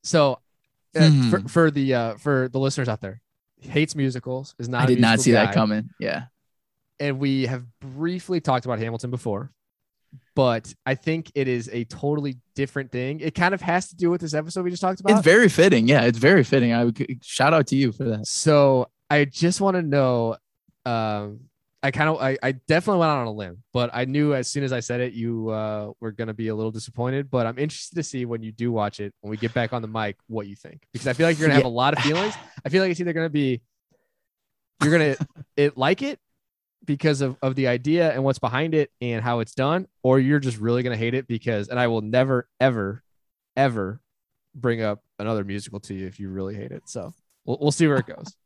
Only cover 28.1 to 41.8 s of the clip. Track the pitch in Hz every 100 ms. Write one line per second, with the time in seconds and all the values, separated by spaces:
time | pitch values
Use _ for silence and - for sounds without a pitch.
28.1 | 135 120 117 110 110 120 113 104 - 101
29.1 | _ 104 107 113 120 113 120 110 110 107
30.1 | 101 _ 113 101 101 - - _ 120 135
31.1 | 123 165 156 156 143 127 117 131 147 135
32.1 | 160 208 - - - 139 180 190 170 175
33.1 | 165 165 147 139 120 _ _ _ _ _
34.1 | _ _ _ _ _ _ _ 147 165 151
35.1 | 135 147 - 143 - 147 127 135 185 277
36.1 | - _ _ _ _ _ _ - 143 156
37.1 | 139 135 123 131 131 131 123 135 165 160
38.1 | 127 135 131 123 123 160 156 143 _ 123
39.1 | 117 117 120 113 - 135 170 190 _ 127
40.1 | 131 131 147 135 110 110 120 123 113 117
41.1 | 127 127 117 - 110 104 123